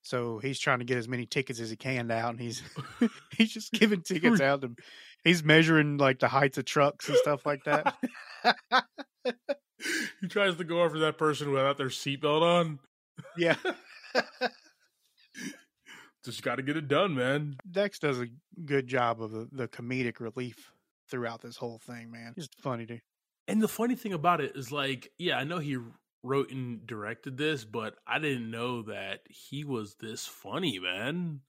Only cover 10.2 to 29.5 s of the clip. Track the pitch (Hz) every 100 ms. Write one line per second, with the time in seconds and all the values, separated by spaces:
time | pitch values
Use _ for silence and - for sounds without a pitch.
10.2 | 180 208 196 165 170 170 170 156 156 151
11.2 | 156 143 147 139 135 143 131 - - 139
12.2 | 147 151 170 175 165 147 _ _ _ -
13.2 | - 170 170 156 370 - - - - -
14.2 | - - 247 - _ _ _ _ _ _
15.2 | _ - - - _ _ - - - _
16.2 | - 120 - 123 135 151 143 139 196 139
17.2 | 123 143 147 135 190 175 202 - 151 127
18.2 | 120 123 _ - 156 139 127 127 120 113
19.2 | 110 110 117 139 117 - 120 127 120 107
20.2 | 117 120 123 110 - _ _ _ _ 127
21.2 | 117 117 120 117 120 113 - 120 117 117
22.2 | 117 120 151 _ 143 120 113 117 _ _
23.2 | _ _ - 208 214 - 233 254 220 175
24.2 | 165 170 139 143 123 147 135 131 - _
25.2 | 170 127 135 175 147 131 117 - _ _
26.2 | 123 139 135 131 127 113 113 113 104 113
27.2 | 143 131 151 151 107 117 107 - - 135
28.2 | 151 131 113 113 120 123 107 101 98 101
29.2 | _ - -